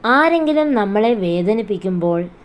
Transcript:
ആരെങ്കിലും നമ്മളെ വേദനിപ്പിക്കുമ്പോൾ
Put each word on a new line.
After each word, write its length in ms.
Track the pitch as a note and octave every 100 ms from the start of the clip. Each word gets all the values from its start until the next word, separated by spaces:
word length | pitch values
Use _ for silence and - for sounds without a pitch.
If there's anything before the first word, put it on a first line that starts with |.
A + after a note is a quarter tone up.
ആരെങ്കിലും 680 | A3+ C4 D#4+ E4 D#4 D4+ D4+
നമ്മളെ 400 | B3 G3+ G#3 A3+
വേദനിപ്പിക്കുമ്പോൾ 1080 | A#3 F3+ E3+ F3+ A3 A3 F#3+ F#3 F3+ E3+ E3+ F3 -